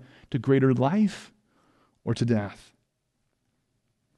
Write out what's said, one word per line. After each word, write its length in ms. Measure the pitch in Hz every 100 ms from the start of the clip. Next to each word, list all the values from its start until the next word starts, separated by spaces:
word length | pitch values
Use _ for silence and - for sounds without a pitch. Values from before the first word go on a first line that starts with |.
| - - -
to 80 | 131
greater 340 | 123 135 131
life 580 | 123 131 202 208 - - _ _ _ _ _ _ _
or 100 | -
to 120 | 117 117
death. 480 | 113 101 - - _ _ _ _ _ _ _ _ _ _ _ _ _ _